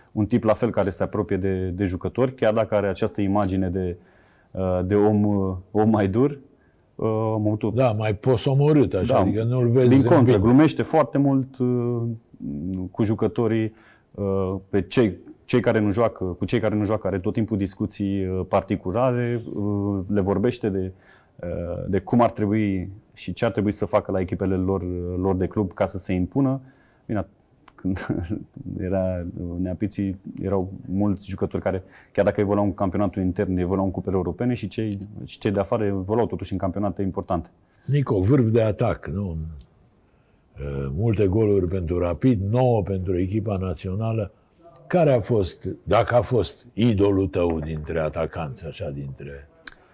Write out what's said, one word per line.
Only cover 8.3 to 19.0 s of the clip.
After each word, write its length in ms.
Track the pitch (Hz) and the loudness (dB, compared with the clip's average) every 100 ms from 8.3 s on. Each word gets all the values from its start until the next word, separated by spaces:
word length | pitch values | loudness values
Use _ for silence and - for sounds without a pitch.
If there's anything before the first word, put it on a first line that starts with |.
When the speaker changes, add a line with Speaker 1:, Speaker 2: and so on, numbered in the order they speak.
| 123 - 135 147 151 117 | 2 2 2 4 4 4
Speaker 2:
așa, 200 | 95 104 | 2 2
Speaker 1:
Da. 60 | 127 | 2
Speaker 2:
adică 220 | 92 101 | 2 0
nu-l 260 | 113 127 120 | 0 0 2
vezi 200 | 123 123 | 4 6
Speaker 1:
Din 100 | 135 | 6
contră, 160 | 117 165 | 8 6
Speaker 2:
zâmbind. 220 | 120 107 | 6 6
Speaker 1:
glumește 400 | 107 127 156 151 | 6 6 6 4
foarte 360 | 117 160 143 143 | 0 2 2 2
mult, 400 | 139 135 131 - | 2 2 0 -2
uh, 440 | 123 123 120 120 117 113 _ - - 71 85 92 90 | 0 0 0 -2 -4 -6 _ -14 -10 -8 -6 -6 -6
cu 120 | - | 0
jucătorii, 680 | 107 110 104 - 113 113 110 - - _ _ | 0 2 0 0 0 0 -2 -6 -20 _ _
uh, 440 | - 98 98 92 95 - | -6 -2 0 0 -4 -2
pe 140 | 101 | -2
cei, 340 | 95 - 113 90 - - | 0 2 2 0 -10 -20
cei 160 | - 123 | -2 0
care 180 | 117 110 | 2 2
nu 120 | 104 | 2
joacă, 340 | 98 113 - | 2 0 0
cu 200 | 92 87 | -6 -4
cei 160 | - 120 | -2 0
care 140 | 110 | 0
nu 100 | 104 | 0
joacă, 220 | 101 107 98 | 0 -2 -2
are 120 | 95 | -4
tot 140 | 98 | -2
timpul 240 | 101 104 107 | -2 -2 -2
discuții, 680 | 95 - 107 - 101 98 95 | -4 -4 -6 -4 -2 -2 -2
uh, 140 | 92 92 | -4 0
particulare, 920 | 101 - 104 92 101 | 0 0 -4 -2 0